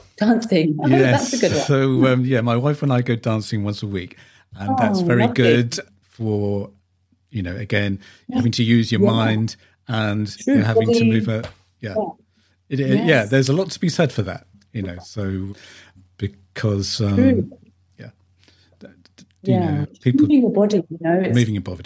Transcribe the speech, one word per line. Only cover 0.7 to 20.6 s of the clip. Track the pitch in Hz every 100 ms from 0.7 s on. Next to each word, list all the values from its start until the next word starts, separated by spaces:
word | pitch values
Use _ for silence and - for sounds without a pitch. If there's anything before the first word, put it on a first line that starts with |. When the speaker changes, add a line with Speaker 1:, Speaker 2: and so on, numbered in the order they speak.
| 147
Speaker 1:
Oh, | 131
Speaker 2:
Yes. | 135 131 120 -
Speaker 1:
that's | 233
a | 185
good | 151
one. | -
Speaker 2:
So, | 135 135 131 131
um, | 127 127
yeah, | 127
my | 120 117
wife | 143 147
and | 143
I | 123
go | 120 113
dancing | 120 110 107 110
once | 104 101
a | 104
week, | 98 90 - - _ _ -
and | 202 262
that's | 220 190
Speaker 1:
Oh, | 175
Speaker 2:
very | 120
Speaker 1:
lovely. | 120 131
Speaker 2:
good | 117 120 120 - - _
for, | _ - 113 104 101 101 98 _ _ _ _ _ _
you | 110
know, | 90 95
again, | 101 104 101 98 - - -
Speaker 1:
Yeah. | 247
Speaker 2:
having | 117
to | -
use | 117 117 113
your | 110
Speaker 1:
Yeah. | 101
Speaker 2:
mind | 110 110 107 110 - _ _ -
and, | 110 107 104 104 -
Speaker 1:
True. | - 277
Speaker 2:
you |
know, | 110
having | 113 110
to | 117
Speaker 1:
Body. | 113
Speaker 2:
move | 113 107
a, | 110 - - _ _
yeah. | 107 107
Speaker 1:
Yeah. | - - _ _ _ _ -
Speaker 2:
It, | 135
it, | 135 -
yeah, | 170
Speaker 1:
Yes. | 139 104
Speaker 2:
there's | 135 131
a |
lot | 151 190
to | -
be | 175
said | - 135
for | -
that, | 92 82 _ _ _
you | 113
know, | 92 90
so | - 110 98 95 98 101 - - - _ _ -
because, | 98 - _ - 110 101 95 -
um, | 104 101
Speaker 1:
True. | 262 240 - - _ _ _ -
Speaker 2:
yeah, | - - _ _ _ _ _ _
d-, | 92 90 _ _
d-, | - _
you | 190
Speaker 1:
Yeah. | - 165
Speaker 2:
know, | 147 147 -
people | 131 269
Speaker 1:
Moving | 294 294
your | 226
body, | 190